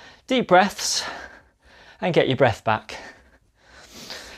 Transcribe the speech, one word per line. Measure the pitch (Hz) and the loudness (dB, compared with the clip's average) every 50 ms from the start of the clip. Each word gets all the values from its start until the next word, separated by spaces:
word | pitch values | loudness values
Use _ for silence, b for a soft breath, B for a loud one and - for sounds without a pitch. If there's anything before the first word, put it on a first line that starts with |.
| B B B B B | B B B B B
Deep | - 262 247 196 - | -2 0 0 2 4
breaths | 180 180 208 196 - - - - - - B B B B B B B B B B B b b b b b b b b b | 6 6 6 4 0 -4 -6 -4 -4 -4 B B B B B B B B B B B b b b b b b b b b
and | - 180 160 | -4 0 2
get | 165 131 | 2 2
your | - 131 | 4 4
breath | 120 139 120 110 - - | 4 4 2 2 0 -2
back. | 110 107 110 - - - - B B B B B B B B _ _ B B B B B B B B B B B B B B B B B | -2 -2 -2 -4 -10 -16 -16 B B B B B B B B _ _ B B B B B B B B B B B B B B B B B